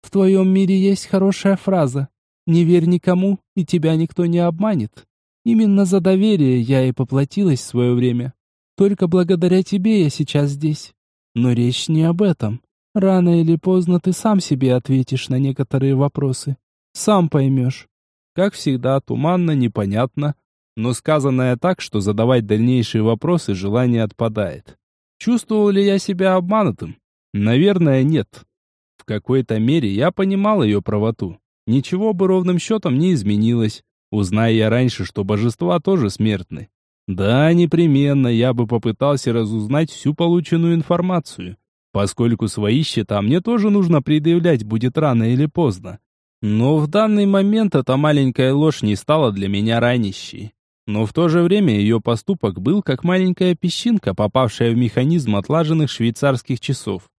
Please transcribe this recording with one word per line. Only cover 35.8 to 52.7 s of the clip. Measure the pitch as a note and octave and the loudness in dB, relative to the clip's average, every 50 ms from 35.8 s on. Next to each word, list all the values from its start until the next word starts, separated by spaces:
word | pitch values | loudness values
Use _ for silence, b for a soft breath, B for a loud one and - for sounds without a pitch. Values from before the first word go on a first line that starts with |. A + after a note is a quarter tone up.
| - G3 F#3+ F3 A#2+ G2 | 0 0 0 0 0 -2
смертны. | - - G#2+ A2 G#2 F2+ - _ - - - _ _ _ _ _ _ _ _ | -2 -2 -2 0 0 -2 -6 _ -14 -16 -16 _ _ _ _ _ _ _ _
Да, | - F#2 F2+ G2 G#2 A#2+ C3+ D3 D#3+ E3+ | -10 -6 -2 0 2 2 4 4 4 4
непременно | F3 F3 D#3 - E3+ E3+ D#3+ C#3 C#3 C#3+ C#3+ C#3+ C#3 C3 | 2 2 2 2 2 2 4 4 2 2 2 2 2 2
я | A#2+ A#2 A2+ A#2+ C3 A#2+ | 2 2 2 2 2 0
бы | A#2 A#2+ | 0 -2
попытался | G#2+ A#2+ A2+ - A#2 G#2 _ C3+ C#3+ C#3+ C3+ - B2 | -2 -2 -2 -2 -4 -2 _ 0 0 0 0 -2 -2
разузнать | A2+ A#2 A2+ G#2 A2 A2 G#2+ G#2+ C3+ D3+ E3 - | -2 0 -2 -2 -4 -4 -4 -2 0 0 -2 -2
всю | - - - D3+ D3+ | -6 -4 -4 -4 -2
полученную | - F3 E3+ E3+ F3+ D#3 - E3 E3 E3 E3+ E3+ | 0 0 2 2 0 0 0 -2 0 2 0 0
информацию, | E3 D3+ - F3 E3+ F3 F#3 F#3 E3+ - - - - F2+ F2+ G2+ _ _ _ _ _ _ _ - | -2 0 0 -2 -2 0 -2 -2 -4 -4 -6 -16 -14 -14 -14 -14 _ _ _ _ _ _ _ -2
поскольку | G2+ G2+ G2 - - A#2+ A#2+ A#2 - A2+ | -2 -2 -2 0 0 0 0 2 0 -2
свои | G2+ - - G2+ G#2 A2+ D3 D#3 | -4 -4 -2 -2 0 0 0 0
счета | - - A#2 G2+ _ G#2+ G2+ | -2 -4 -4 -4 _ -2 -2
мне | G2+ G#2+ C#3+ F3+ | 0 0 0 0
тоже | - A#3 A#3+ A3+ G3+ G#3+ | 0 -2 -2 0 0 2
нужно | G3+ G3+ F#3 E3 E3 C#3+ | 2 2 2 2 2 0
предъявлять | - D3+ D3+ D3+ D3 E3 E3+ F3 E3 F3 D3+ A#2 G#2 | 2 0 -2 0 2 2 0 2 2 2 0 0 -2
будет | G#2 A2 A2 A#2 B2+ - | -4 -4 -2 -2 -2 -2
рано | D#3+ D#3 C#3+ B2 A#2 A2 A2+ | 0 0 0 2 2 0 0
или | B2 B2+ D3+ | 0 0 0
поздно. | D#3 _ F3 E3 B2+ F#2 F#2 - F2+ F#2+ - _ _ _ _ _ _ _ _ | -2 _ 0 0 0 -2 -4 -10 -16 -16 -18 _ _ _ _ _ _ _ _
Но | - G#2 G#2 A2 A#2+ C3+ D#3 | -4 -2 0 2 2 2 2
в | D#3 D3+ | 0 0
данный | D3 D#3+ G#3 A3 A3 G#3+ G#3 G3+ | 0 0 0 0 2 2 2 2
момент | G3 G3 G3 G3 G3+ G#3+ A3 A3 F#3+ - | 2 2 2 2 2 0 0 0 2 0
эта | - - - C3 | 0 0 2 0
маленькая | C#3 D3+ D3+ D3 C#3+ C#3 C3 A#2+ - B2+ C3 C3+ | 0 2 2 2 2 0 0 0 0 0 2 2
ложь | C#3+ D#3 D#3+ D3 - | 2 2 0 0 0
не | - G#2 G#2 | -2 -2 -2
стала | F#2+ - - D3+ D#3+ D3 A#2 | -2 -2 -2 0 2 2 0
для | G2+ G2 G2 | -2 -2 -4
меня | G2 G2+ G2+ G#2 A2+ A#2 A#2 | -4 -2 -2 0 0 0 0
ранящей. | A#2 A#2+ B2 B2 A2 G2 F#2+ - - - - - G2+ A2 _ _ _ _ _ _ _ | 2 0 0 0 -2 -4 -6 -10 -14 -16 -14 -16 -16 -16 _ _ _ _ _ _ _
Но | - G#2 G#2+ A2 | -6 -4 -4 -4
в | G#2 - | -2 -2
то | D#3+ F3 E3 | 0 0 2
же | D#3 F3 | 2 2
время | E3+ F3 G3 G#3 G3+ D3 G#2+ G#2 | 2 2 2 2 2 2 2 2
ее | G2+ G#2+ A2+ A2+ | 2 2 2 0
поступок | - - A#2+ A2+ - - G3 - - G#2 F2 E2+ | 0 -2 -2 -2 -2 -6 -4 -2 -4 -4 -4 -2
был | F#2 C3 | -2 0